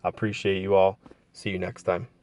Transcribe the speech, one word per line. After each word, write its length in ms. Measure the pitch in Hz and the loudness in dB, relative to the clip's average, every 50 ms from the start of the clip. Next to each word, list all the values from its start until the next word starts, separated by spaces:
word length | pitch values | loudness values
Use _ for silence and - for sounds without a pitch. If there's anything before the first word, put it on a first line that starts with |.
| - | -4
I 60 | 90 | -6
appreciate 520 | - - 113 107 104 - - 98 98 95 | -4 -2 -4 -4 -4 -2 -2 -2 -2 -2
you 140 | 95 98 101 | 0 2 4
all. 240 | 95 95 98 95 _ _ - - _ _ _ | 6 6 4 2 _ _ -20 -20 _ _ _
See 200 | _ - - 104 | _ -10 -8 -6
you 80 | 95 90 | -6 -4
next 240 | 90 90 - - - | -6 -6 -8 -6 -2
time. 260 | - 90 85 127 - _ _ | -2 -2 -2 -4 -10 _ _